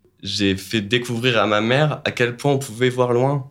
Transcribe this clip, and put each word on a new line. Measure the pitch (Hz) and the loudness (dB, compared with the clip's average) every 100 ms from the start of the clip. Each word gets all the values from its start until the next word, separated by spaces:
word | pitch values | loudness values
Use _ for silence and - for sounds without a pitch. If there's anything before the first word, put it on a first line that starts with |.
| _ _ | _ _
J'ai | 98 101 98 95 | -8 0 0 0
fait | - 110 | -2 -4
découvrir | 98 120 120 117 127 113 | 0 -2 -2 -2 0 2
à | 101 | 2
ma | 104 | 2
mère | 110 131 151 127 | 2 2 2 0
à | 104 | -4
quel | - 120 120 | 0 -2 0
point | 143 | 0
on | 139 | 0
pouvait | 135 110 127 | -2 0 0
voir | 123 123 | 2 2
loin | 120 135 143 131 | 2 2 0 -6